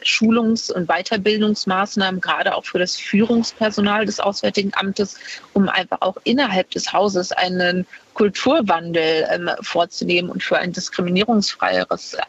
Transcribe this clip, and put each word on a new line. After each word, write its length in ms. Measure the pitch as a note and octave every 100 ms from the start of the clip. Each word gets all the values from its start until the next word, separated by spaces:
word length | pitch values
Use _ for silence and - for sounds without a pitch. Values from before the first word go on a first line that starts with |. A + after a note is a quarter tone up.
Schulungs- 720 | - - A3 A#3 A3 A3+ -
und 140 | F#3 E3+
Weiterbildungsmaßnahmen, 1400 | E3+ F#3 A3 G3+ G#3+ G#3+ G#3 - F#3 G3+ G#3 F#3+ F#3
gerade 320 | - D#3 F#3+
auch 100 | F#3
für 140 | - F3
das 180 | F3+ -
Führungspersonal 1080 | - G3+ A3 A#3 A3+ - G#3+ G#3 G3+ G#3 G#3
des 140 | G#3
Auswärtigen 520 | G3+ G3+ G#3 G#3 G3
Amtes, 440 | - G3 G3 G3 - - - -
um 160 | G3+ F#3+
einfach 320 | F#3+ F#3 -
auch 160 | F#3 -
innerhalb 460 | - B3 B3+ F#3+ -
des 240 | - -
Hauses 360 | E3+ G3+ F#3+ F3+
einen 560 | - F3+ F#3 F3+ F3+ F#3 - -
Kulturwandel, 1160 | - G#3 - B3+ D#4+ G3+ E3 E3+ E3 D#3+ D#3+ -
ähm, 200 | F3 F3 -
vorzunehmen 680 | - E3+ E3+ - F3 F3 F3
und 120 | F#3
für 140 | - E3
ein 160 | F3+
diskriminierungsfreieres 1400 | F3 - - F3+ F3+ G#3+ A3 G3 - - - - - - -